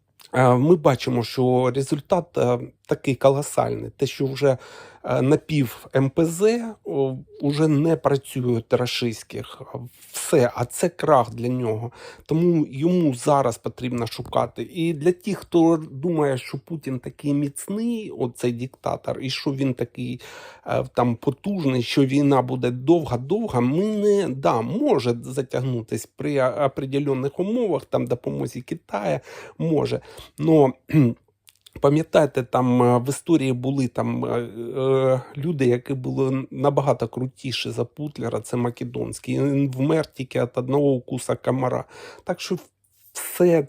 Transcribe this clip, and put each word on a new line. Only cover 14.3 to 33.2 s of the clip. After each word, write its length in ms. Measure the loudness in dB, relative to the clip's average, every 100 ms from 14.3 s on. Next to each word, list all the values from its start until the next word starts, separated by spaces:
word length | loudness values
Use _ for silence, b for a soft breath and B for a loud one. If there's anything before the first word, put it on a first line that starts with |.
| -2 -2 -4
І 300 | -10 -4 -4
для 180 | 0 0
тих, 260 | 0 -2 -8
хто 400 | 0 4 4 2 -2
думає, 460 | -8 -4 0 0 -2
що 220 | -6 -12 -10
Путін 340 | -10 -8 -8
такий 340 | -10 -8 -2
міцний, 800 | 0 -2 -6 -8 -4 -4 -4 -6
оцей 400 | -6 -6 -2 -4
диктатор, 680 | -4 -8 -8 -6 -6 -6 -6
і 80 | -6
що 220 | -6 -4
він 220 | -2 -2
такий, 480 | -2 -6 -8 -8 -10 B B B B -6
е, 160 | -4 -2 0
там 200 | 0 0
потужний, 680 | -2 -4 -4 -2 0 0
що 220 | 0 2 4
війна 360 | 4 4 4
буде 300 | 2 -2 -2
довга-довга, 880 | -2 2 2 2 -4 -2 -2 -2 0
ми 260 | 0 0 0
не, 440 | 0 2 2 2
да, 320 | 0 0 0
може 540 | 0 0 2 2 2 -2
затягнутись 800 | -4 -6 -4 -4 -2 -4 -4 -8 -8
при, 320 | -8 -4 0
а, 280 | 0 0 -2
определених 760 | -2 -4 -2 0 0 -2 -4
умовах, 460 | -2 0 0 -2 -2
там 220 | -2 -2
допомозі 540 | -4 -4 -6 -6 -8
Китаю, 580 | -10 -12 -8 -4 -2 -4 B B B B
може. 420 | 0 0 0 -4 B B B -4
Но, 360 | 4 6 6 2 0
<clears throat> 240 | 4 4 2 _ _ _ _ _ 0
пам'ятаєте, 600 | 2 2 2 4 4 0
там, 400 | -2 0 2 4
е, 140 | 4 4
в 120 | 0
історії 440 | -4